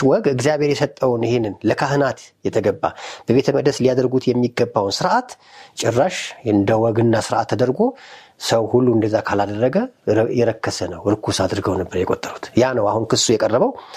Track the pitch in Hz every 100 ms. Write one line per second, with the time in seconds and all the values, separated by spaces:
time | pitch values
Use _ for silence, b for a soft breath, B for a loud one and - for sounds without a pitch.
0 | 135 190 143 127 139 151 147 143 143 -
1 | 131 117 113 123 110 90 107 127 143 143
2 | 135 113 - _ 98 110 101 82 82 -
3 | B B - 123 139 139 139 135 123 127
4 | 127 131 123 120 120 - 117 110 98 -
5 | 180 233 254 - B B B - 113 117
6 | 180 - - - - 101 101 110 113 110
7 | 117 110 - 110 113 110 123 127 247 -
8 | B B B B - 117 107 123 127 113
9 | 107 107 - 101 101 104 127 180 254 _
10 | - 107 117 123 117 110 - - 90 87
11 | 104 107 - 101 95 101 101 92 90 92
12 | 90 - - - - - 127 127 101 110
13 | 113 - - 110 107 120 233 254 B